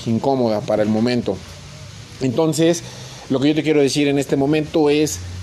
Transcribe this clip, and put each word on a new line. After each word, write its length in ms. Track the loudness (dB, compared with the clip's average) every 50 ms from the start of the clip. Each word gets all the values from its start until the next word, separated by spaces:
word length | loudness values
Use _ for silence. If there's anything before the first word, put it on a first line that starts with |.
| -2
incómoda 540 | -2 0 0 2 0 2 2 2 2 0 0
para 220 | 0 0 0 2 2
el 60 | 2
momento. 480 | 2 2 2 2 0 0 -2 -2 -4 -6 -8 -16 -18 -18 -18 -18 -18 -18 -18 -18 -18 -18 -18 -16 -10 -4
Entonces, 600 | -4 -2 0 2 2 2 2 4 4 4 2 2 -2 -12 -14 -14 -16 -16 -16 -12 -6 -2
lo 100 | -2 2
que 100 | 2 2
yo 60 | 2
te 80 | 2 2
quiero 180 | 2 4 4
decir 280 | 4 4 4 2 2 2
en 100 | 2 0
este 160 | 0 0 0
momento 540 | 0 2 2 2 0 0 0 0 2 4 4
es, 300 | 4 4 2 0 -2 -6 -10 -12 -12 -12